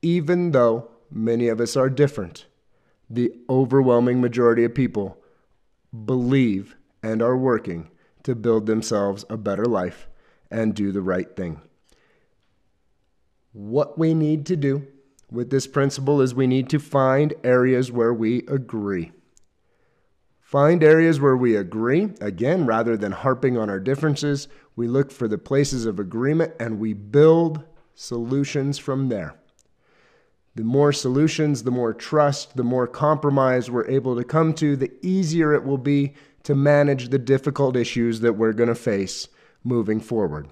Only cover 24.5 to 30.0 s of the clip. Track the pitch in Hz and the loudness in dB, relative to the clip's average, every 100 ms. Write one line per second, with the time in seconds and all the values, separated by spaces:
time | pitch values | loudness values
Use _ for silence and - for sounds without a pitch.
24.5 | - _ - 117 131 139 - 117 104 - | -20 _ -8 -2 -2 -2 -4 -4 -4 -2
25.5 | 139 139 131 113 98 98 110 127 160 160 | 0 0 -2 -4 -4 -6 -4 -2 0 -2
26.5 | - 117 107 110 101 104 131 156 165 165 | -4 -8 -6 -6 -8 -2 4 6 6 2
27.5 | 156 - - _ _ - 120 117 135 139 | -4 -12 -20 _ _ -10 -8 -4 -2 -2
28.5 | 147 139 139 - 135 135 107 78 - _ | -2 -4 -4 -4 -4 -2 -4 -8 -16 _
29.5 | _ _ _ _ _ | _ _ _ _ _